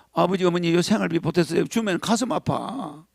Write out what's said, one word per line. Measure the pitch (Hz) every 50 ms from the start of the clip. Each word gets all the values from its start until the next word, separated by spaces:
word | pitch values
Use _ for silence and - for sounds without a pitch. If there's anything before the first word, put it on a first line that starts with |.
| - _ _
"아버지, | 165 170 175 190 175 185
어머니 | 180 170 175 175 170 165
요 | 175
생활비 | 175 - 214 220 196 170 160 165
보태세요." | - 160 - 180 170 - 165 - - -
주면 | - 233 220 202 175 -
가슴 | - - 226 226 262 233
아파. | 156 170 - - 139 123 117 - - 269 - 151 143 156 165 _